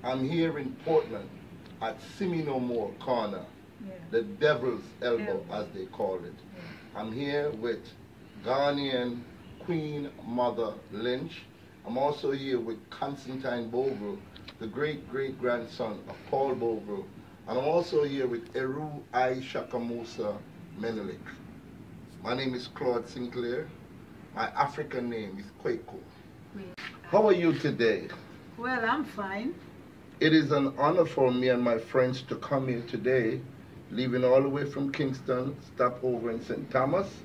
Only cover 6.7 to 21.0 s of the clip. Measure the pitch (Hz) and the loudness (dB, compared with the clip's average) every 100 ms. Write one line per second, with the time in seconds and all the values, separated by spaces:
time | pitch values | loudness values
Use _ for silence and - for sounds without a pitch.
6.7 | - - 104 110 117 143 147 147 107 117 | -14 -14 -8 -6 -4 0 0 0 -2 -2
7.7 | 110 - - - - - - - 135 143 | -2 -6 -18 -20 -20 -18 -10 0 4 4
8.7 | 143 139 131 123 120 - - - - - | 2 0 0 0 -4 -10 -16 -18 -14 -2
9.7 | 165 151 147 139 131 101 120 123 107 110 | 0 0 -4 -6 -8 -4 2 2 2 -2
10.7 | 104 - 101 120 127 160 - - - - | -2 -10 -4 0 0 -4 -10 -18 -20 -20
11.7 | - - 123 143 143 143 139 135 123 110 | -16 -4 2 2 2 0 0 0 0 0
12.7 | 107 - - 139 139 - 131 131 120 113 | -6 -10 -6 -4 -4 -8 -4 -2 -2 -2
13.7 | 120 135 104 104 95 - - - - 110 | 0 0 0 -4 -6 -10 -16 -18 -10 -8
14.7 | 127 151 143 - 127 135 131 123 120 113 | -2 -2 -2 -6 -4 -2 0 0 0 -2
15.7 | - 113 101 - - - 113 139 117 117 | -4 -4 -4 -10 -14 -2 0 2 2 2
16.7 | 107 104 98 - - - - - 123 143 | 0 -2 -6 -6 -14 -18 -16 -2 0 4
17.7 | 170 170 160 147 139 127 117 - 127 131 | 4 4 4 4 2 0 0 -4 -2 -2
18.7 | 143 156 147 - - 127 131 - - - | -2 -4 -8 -2 2 2 2 -2 -6 -2
19.7 | 123 120 117 113 - 107 101 - - - | -4 -2 -4 -6 -4 -4 -4 -8 -16 -14
20.7 | 92 113 110 | -6 -4 -2